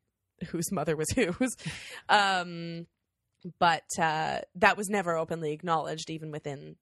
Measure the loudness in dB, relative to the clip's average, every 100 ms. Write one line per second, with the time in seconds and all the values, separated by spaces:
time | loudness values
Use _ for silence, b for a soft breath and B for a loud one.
0 | _ _ _ -14 -8 -4 -4 -2 -2 -2
1 | 0 2 2 2 -2 -2 -8 B B B
2 | B 4 6 2 -2 -6 -8 -8 -10 _
3 | _ _ _ _ -14 2 4 4 0 0
4 | 2 2 0 -2 -6 4 4 4 2 0
5 | 2 0 0 -2 -4 -4 0 2 0 -6
6 | -6 -8 -8 -8 -8 -8 -10 -16